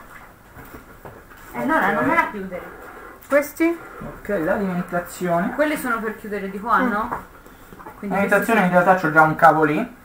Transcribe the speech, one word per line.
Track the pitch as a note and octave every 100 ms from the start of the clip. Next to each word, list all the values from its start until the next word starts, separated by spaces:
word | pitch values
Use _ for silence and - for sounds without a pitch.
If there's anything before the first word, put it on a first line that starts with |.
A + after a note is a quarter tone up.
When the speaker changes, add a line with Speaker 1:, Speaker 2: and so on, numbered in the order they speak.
| - - - - - - - - - - - - - - -
Speaker 1:
Eh, | A#3+
allora | B3 D#4 G3
non | D#4
Speaker 2:
Ok. | C4+
Speaker 1:
me |
la | E4 -
chiudere. | G#3 F#3 F3+ - - - - - - -
Speaker 3:
Questi? | C#4+ D4 - E4 E4+ - - - -
Speaker 2:
Ok, | -
l'alimentazione. | G3 D#3+ A3 F#3+ F3 - F3 F3 - F3+ E3+ G3+
Speaker 1:
Quelli | - D4+ D4+
sono | B3+ A3+
per | G#3+ G#3
chiudere | G#3+ G3+ G3
di | G3
qua, | A#3 A3
Speaker 3:
Mm. | B3+
Speaker 1:
no? | G#3 C4 - - - - - - - - -
Quindi | G3+ F#3
Speaker 2:
L'alimentazione | G3+ G3+ A#3 G#3+
in | F3+
Speaker 1:
questi | F3+
Speaker 2:
realtà | F#3+ F#3 D#3
c'ho |
già | D#3
un | D#3 D#3
cavo | D#3+ D#3
lì | D3+ D#3 B3 -